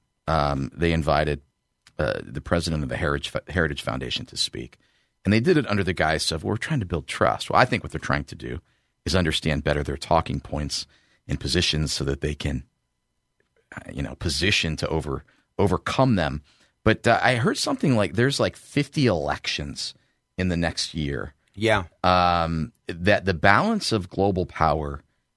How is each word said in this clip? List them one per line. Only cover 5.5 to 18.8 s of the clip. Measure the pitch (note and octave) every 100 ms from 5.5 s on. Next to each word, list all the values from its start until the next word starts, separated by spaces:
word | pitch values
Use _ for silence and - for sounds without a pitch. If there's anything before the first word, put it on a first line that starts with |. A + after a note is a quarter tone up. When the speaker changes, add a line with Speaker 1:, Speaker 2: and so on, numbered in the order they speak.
| D#3
Speaker 1:
it | A#2
under | G#2
the | F#2
guise | E2+ D#2 D#2 -
of, | D#2+
"We're | G2+ A2
trying | - D3+
to | F2+
build | E2 -
trust." | - - G#1+ -
Well, | F#2+
I |
think | A#2+ A2+
what | -
they're | -
trying | - C#2+
to | -
do | E2+ - E2+ - _ _ _ -
is | F#2
understand | E2 - - D2
better | D2 D2
their | C#2 C2+
talking | - E2+ - C#2+
points | - D2 C#2 - - _ _ _ -
and | -
positions | - E2 E2+ D2+ D#2
so | -
that | C#2 C#2+
they | D2 D2+
can, | D2 C2 - _ _ _ _ _ _ _ _ _ -
uh, | - -
you | -
know, | B1+
position | B1 - C#2+ F#3 - E2+ D2+
to | -
over-, | D#2+ D2 C2+ - _ _ -
overcome | G#2 F2+ - - C3+
them. | G2+ D2+ C#2+ - _ _ _
But, | - A2+ A#2
uh, | A2+
I | A2
heard | B2 D3 C#4+
something | - C4+ E3+ A#2+
like | F#2+
there's, | F#2 B2+ C#3
like, | G2+ -
fifty | - -